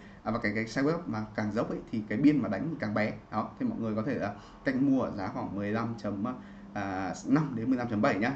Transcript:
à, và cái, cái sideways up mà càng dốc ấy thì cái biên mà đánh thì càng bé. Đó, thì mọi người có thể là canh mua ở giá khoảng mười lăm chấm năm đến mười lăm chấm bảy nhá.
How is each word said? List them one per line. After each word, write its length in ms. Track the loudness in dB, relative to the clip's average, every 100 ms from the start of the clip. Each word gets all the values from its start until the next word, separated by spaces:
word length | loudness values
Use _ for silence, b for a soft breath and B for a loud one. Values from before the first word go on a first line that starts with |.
| B B
à, 80 | -2
và 80 | 0
cái, 120 | 0 0
cái 100 | -2
sideways 300 | 2 2 2
up 140 | -2
mà 160 | -4 -4 -2
càng 160 | -2
dốc 180 | 0 0
ấy 100 | -2 -4
thì 120 | -4 -2
cái 80 | 6
biên 240 | 6 6
mà 80 | 4
đánh 180 | 0 -2
thì 60 | -2
càng 140 | 0
bé. 200 | 0 0 -2 -6
Đó, 180 | -4 -4 -2
thì 60 | -2
mọi 140 | -2
người 160 | -2 0
có 60 |
thể 140 | 0 0
là 200 | -2 -4 B B -2
canh 260 | 2 4
mua 100 | 4
ở 100 | 2 -2
giá 100 | -4
khoảng 280 | -4 -4 -2
mười 160 | 0
lăm 240 | 0 0 -2
chấm 260 | -4 -2 -2 -4 B B B -4 -2 -2 -2 -4 2
năm 260 | 2 2 -2
đến 140 | 0
mười 80 | 0
lăm 120 | 0
chấm 120 | 2
bảy 180 | 4 4
nhá. 120 | 2